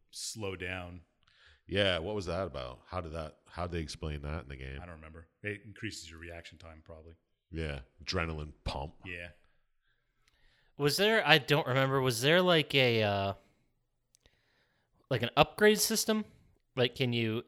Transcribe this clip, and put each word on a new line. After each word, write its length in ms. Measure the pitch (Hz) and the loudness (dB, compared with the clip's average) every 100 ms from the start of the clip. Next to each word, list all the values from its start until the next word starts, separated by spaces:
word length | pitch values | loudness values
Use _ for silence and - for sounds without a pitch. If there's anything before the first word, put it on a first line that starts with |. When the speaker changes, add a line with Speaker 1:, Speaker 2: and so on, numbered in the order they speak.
| _ | _
Speaker 1:
slow 460 | - - 110 98 92 | -12 -10 -8 -8 -6
down. 440 | 90 92 87 87 _ _ _ _ - _ - | -8 -8 -10 -14 _ _ _ _ -20 _ -4
Speaker 2:
Yeah, 320 | 98 98 85 | 0 2 2
what 160 | 87 | -2
was 120 | 107 87 | -4 -4
that 200 | 87 90 | -4 -4
about? 340 | 67 62 64 - | -6 -10 -12 -10
How 120 | 90 | -8
did 100 | 82 | -8
that, 240 | 80 78 - _ | -8 -10 -14 _
how 180 | - 87 | -8 -6
did 60 | |
they 100 | 85 | -4
explain 400 | 76 - 80 73 | -6 -6 -8 -6
that 200 | 71 80 | -6 -8
in 40 | 69 | -10
the 80 | 67 | -12
game? 220 | 65 67 | -12 -12
Speaker 1:
I 40 | 87 | -14
don't 80 | 80 | -16
remember. 300 | 78 80 80 _ | -18 -20 -20 _
It 180 | 104 104 107 | -10 -10 -12
increases 440 | 98 107 - 80 | -12 -10 -10 -16
your 80 | 80 | -16
reaction 360 | 85 85 - 80 | -14 -14 -16 -20
time, 240 | 85 80 | -20 -20
probably. 300 | - 80 80 80 _ _ _ | -20 -20 -20 -20 _ _ _
Speaker 2:
Yeah, 300 | 82 80 69 - _ | -6 -4 -6 -12 _
adrenaline 480 | 78 90 82 78 76 - | -6 -2 -2 -4 -10 -10
pump. 280 | - 69 76 - 92 | -8 -8 -10 -12 -14
Speaker 1:
Yeah. 220 | 87 87 - _ _ _ _ _ _ _ _ _ _ _ _ _ - | -12 -14 -18 _ _ _ _ _ _ _ _ _ _ _ _ _ -2
Speaker 3:
Was 180 | 143 143 | 0 2
there, 260 | 208 226 147 | 4 4 6
I 100 | 151 | 6
don't 280 | - 147 156 | 6 2 2
remember, 340 | 131 135 139 | 2 4 4
was 200 | 131 113 | 2 2
there, 180 | 135 175 | 4 4
like, 320 | 180 165 147 | 6 4 4
a, 280 | 139 127 113 | 4 4 4
uh, 300 | 107 101 98 - _ _ _ _ _ _ _ _ _ _ _ _ _ _ _ _ - | 4 2 0 -4 _ _ _ _ _ _ _ _ _ _ _ _ _ _ _ _ -4
like, 120 | 110 | -2
an 60 | 117 - | 0 2
upgrade 420 | 156 - 214 214 | 2 6 6 6
system? 460 | - 220 - 214 208 - _ _ _ | 2 0 0 -2 -2 -14 _ _ _
Like, 200 | 131 123 | 0 0
can 180 | - 127 | 2 0
you 300 | 120 113 110 | 2 0 -2